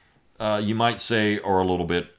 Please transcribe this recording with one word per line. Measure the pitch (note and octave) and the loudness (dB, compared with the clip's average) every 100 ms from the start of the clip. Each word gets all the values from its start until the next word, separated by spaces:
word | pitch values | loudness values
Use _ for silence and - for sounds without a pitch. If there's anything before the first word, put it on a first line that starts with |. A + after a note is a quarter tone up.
| _ _ _ - | _ _ _ -6
uh, | A2 G#2 | -2 -2
you | G#2+ | -2
might | A2 A#2 G#2+ | 0 0 0
say | - A2+ G#2+ G#2 | -2 0 2 0
are | G2 F#2+ | 0 0
a | F#2 | 2
little | F2+ E2+ | 0 0
bit | F2 - | -2 -4